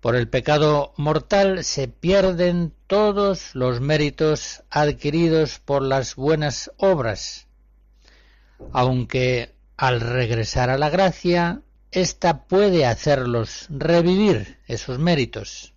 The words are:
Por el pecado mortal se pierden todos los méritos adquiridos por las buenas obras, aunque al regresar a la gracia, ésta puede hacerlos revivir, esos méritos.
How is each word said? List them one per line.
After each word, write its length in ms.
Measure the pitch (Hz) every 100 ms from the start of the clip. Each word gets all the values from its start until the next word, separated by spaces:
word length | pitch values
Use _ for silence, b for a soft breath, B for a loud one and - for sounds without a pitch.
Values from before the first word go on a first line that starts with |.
Por 160 | 120 123
el 100 | 117
pecado 640 | 131 123 151 151 147 139 -
mortal 640 | 147 156 - 202 196 190
se 240 | 143 - 131
pierden 840 | - 165 196 190 175 180 175 170 - _
todos 680 | 196 214 202 202 180 - 131
los 240 | 127 120
méritos 840 | 139 156 147 139 156 151 - - _
adquiridos 920 | 147 151 131 - 160 170 160 151 -
por 220 | - 139
las 360 | 135 135 127 -
buenas 540 | 139 160 151 - - -
obras, 720 | 196 175 117 98 - - _ _ _ _ _ _ b b b b b b -
aunque 800 | 135 127 127 117 131 127 123 120 _ _ -
al 240 | 131 123
regresar 680 | 113 123 120 117 110 139 123
a 80 | 135
la 120 | 151
gracia, 720 | 170 190 170 175 175 170 208 - _ _
ésta 560 | - 175 - 180 151 -
puede 380 | 185 208 175 131
hacerlos 840 | 113 - 139 123 120 110 - -
revivir, 920 | 143 143 170 170 185 214 131 95 - _
esos 320 | 113 - 127
méritos. 760 | 165 165 117 110 101 - -